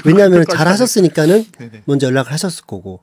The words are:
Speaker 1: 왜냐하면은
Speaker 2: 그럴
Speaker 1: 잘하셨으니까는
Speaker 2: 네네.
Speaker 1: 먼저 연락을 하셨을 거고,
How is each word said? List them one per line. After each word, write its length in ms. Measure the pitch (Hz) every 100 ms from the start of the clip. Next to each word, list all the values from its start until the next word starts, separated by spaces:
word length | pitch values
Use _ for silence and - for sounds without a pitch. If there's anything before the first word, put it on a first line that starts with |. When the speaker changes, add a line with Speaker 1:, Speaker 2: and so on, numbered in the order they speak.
Speaker 1:
왜냐하면은 400 | 151 190 196 175
Speaker 2:
그럴 140 | 165 170
Speaker 1:
잘하셨으니까는 880 | 160 208 247 220 175 165 156 208 220 -
Speaker 2:
네네. 240 | 117 107 123
Speaker 1:
먼저 220 | 139 135
연락을 260 | 131 123
하셨을 320 | 156 190 - -
거고, 340 | 98 95 92